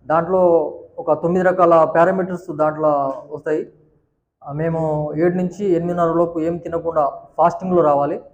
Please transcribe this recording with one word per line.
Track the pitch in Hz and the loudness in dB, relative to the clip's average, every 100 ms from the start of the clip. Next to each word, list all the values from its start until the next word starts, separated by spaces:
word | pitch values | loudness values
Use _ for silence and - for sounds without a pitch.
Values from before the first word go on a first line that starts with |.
| - | 0
దాంట్లో | 160 170 185 180 165 147 - - - | 0 2 2 4 4 0 -8 -16 -10
ఒక | 165 | -2
తొమ్మిది | 151 170 180 | 0 0 2
రకాల | 185 180 170 165 160 165 | 2 4 6 6 4 4
పారామీటర్స్ | 175 190 185 175 - 151 | 2 2 -4 -8 -10 -2
దాంట్లో | 151 156 156 143 139 131 143 | -2 0 0 0 -2 -6 -12
వస్తాయి. | 147 156 156 - _ _ _ _ _ _ _ | -10 -4 -4 -6 _ _ _ _ _ _ _
ఆ, | 147 | -12
మేము | 147 165 160 156 151 151 151 | -4 -4 -2 -2 -2 -4 0
ఏడు | 175 180 | 0 0
నుంచి | 180 185 202 | -4 -4 0
ఎనిమిదిన్నర | 165 175 175 170 | 0 0 0 0
లోపు | 165 170 170 | 2 0 -2
ఏం | 160 170 | -4 -4
తినకుండా | 165 165 160 156 139 - - - | -6 -6 -2 0 -2 -4 -12 0
ఫాస్టింగ్లో | 170 170 185 180 | 0 0 0 2
రావాలి. | 151 143 143 170 - | 2 2 0 -6 -12